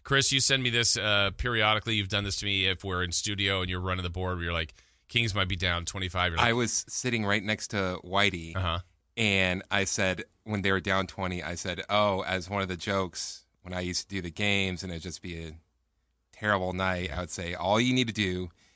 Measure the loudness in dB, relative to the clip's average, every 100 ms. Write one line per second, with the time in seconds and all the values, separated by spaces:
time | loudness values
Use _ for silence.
0 | 0 2 4 4 4 4 2 2 4 2
1 | 2 4 2 0 0 2 4 4 2 0
2 | 0 -2 -2 -2 0 2 2 0 -2 -2
3 | 0 -2 -2 0 0 0 0 -2 -2 -2
4 | -2 -4 -4 -2 -2 -2 -4 -8 _ _
5 | _ 0 0 0 0 0 0 0 -2 -4
6 | -4 0 0 2 2 2 0 -2 -4 -4
7 | -2 0 2 0 0 -4 -2 -2 -2 -2
8 | -2 2 4 2 -4 -2 0 -2 -6 _
9 | _ 0 2 4 4 0 -2 0 0 0
10 | 0 0 -6 _ -6 -2 2 2 2 0
11 | 0 -4 -4 -4 -6 -6 -6 -6 0 2
12 | 4 2 -2 -4 -2 -2 -2 -4 -2 0
13 | 0 -4 -10 -12 _ _ -8 -4 -2 -4
14 | -4 -6 -6 -2 0 2 0 -4 -6 -8
15 | -8 -10 -10 -10 -10 -14 _ _ _ _
16 | _ _ _ -4 0 2 2 0 0 0
17 | -4 -6 -6 -6 -6 -2 2 4 4 2
18 | 2 0 0 0 -4 -10 _